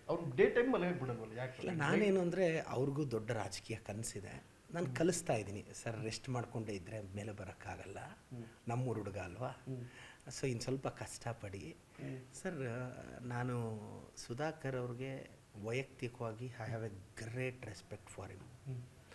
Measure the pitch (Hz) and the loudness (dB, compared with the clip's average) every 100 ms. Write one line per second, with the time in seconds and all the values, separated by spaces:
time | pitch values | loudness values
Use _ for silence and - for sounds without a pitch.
0 | - 170 147 127 226 240 262 214 180 175 | -2 0 2 8 10 10 6 6 4 2
1 | 127 117 110 113 127 - - 165 147 196 | 0 0 -4 -4 -4 -2 0 2 6 8
2 | 208 190 175 170 175 160 - 117 139 139 | 8 8 6 6 6 6 2 2 4 4
3 | 143 113 107 110 98 - - 110 - 104 | 2 2 2 0 0 -4 -4 -4 -2 -4
4 | 113 104 98 131 - - - 165 135 123 | -4 -6 -8 -10 -12 -20 -6 -2 0 6
5 | 170 175 - 120 98 101 - - 117 107 | 6 6 2 2 2 -6 -8 -6 -4 -2
6 | 107 107 - 123 110 117 110 101 85 110 | -2 -4 -2 -2 0 -2 -2 -4 -4 -6
7 | 98 101 107 101 92 - 98 92 95 104 | -6 -6 -4 -6 -8 -8 -8 -8 -8 -8
8 | 139 - - 123 113 - - 120 127 110 | -10 -12 -12 -10 -10 -8 -2 0 2 0
9 | 101 95 87 95 131 127 - 127 120 - | -2 -4 -4 -4 -4 -4 -6 -6 -6 -12
10 | - - - - 139 117 - 135 131 - | -16 -14 -10 -2 0 0 0 0 0 -4
11 | 104 - 120 117 101 98 85 - - - | -8 -4 -4 -4 -6 -6 -8 -12 -16 -10
12 | 135 131 123 - 185 165 127 120 127 - | -6 -6 -10 -6 -4 -2 -2 -2 -4 -6
13 | - - 127 120 127 123 113 110 104 98 | -10 -8 -4 0 2 2 0 -2 -6 -10
14 | - - - 120 156 156 135 127 123 120 | -12 -12 -6 0 0 0 -2 0 -2 -4
15 | 131 135 - - - 104 107 127 135 - | -6 -6 -10 -16 -16 -6 0 0 0 -4
16 | 120 - 117 110 127 - 110 113 110 98 | -4 -2 -4 -2 -6 -4 -2 -2 -2 -6
17 | - - 113 123 127 123 123 - - 101 | -12 -8 -4 0 0 -2 -8 -10 -12 -12
18 | - - 95 98 - - 135 127 - - | -12 -10 -10 -10 -14 -10 -6 -6 -8 -16
19 | - | -18